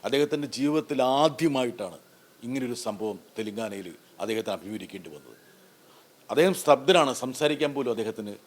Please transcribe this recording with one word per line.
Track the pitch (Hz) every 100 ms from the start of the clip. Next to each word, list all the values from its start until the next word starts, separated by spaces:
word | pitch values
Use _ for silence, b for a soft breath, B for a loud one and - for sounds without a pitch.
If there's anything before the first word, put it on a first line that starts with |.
| 110
അദ്ദേഹത്തിൻ്റെ | 139 147 151 143 117
ജീവിതത്തിൽ | 143 156 151 135 127 135
ആദ്യമായിട്ടാണ് | 160 139 160 135 123 - 95 80 - - - _ 120
ഇങ്ങനൊരു | 135 127 120 110
സംഭവം | 101 107 101 - -
തെലങ്കാനയിൽ | 107 101 110 101 90 80 - -
അദ്ദേഹത്തെ | 101 110 110 98
അഭിമുഖീകരിക്കേണ്ടി | 95 107 95 98 85 73
വന്നത്. | 64 55 - - - _ - b b _ -
അദ്ദേഹം | 135 180 180
സ്തബ്ധനാണ്, | - 139 135 175 143 123
സംസാരിക്കാൻ | 127 123 151 151 147 139
പോലും | 123 113
അദ്ദേഹത്തിന് | 110 127 104 98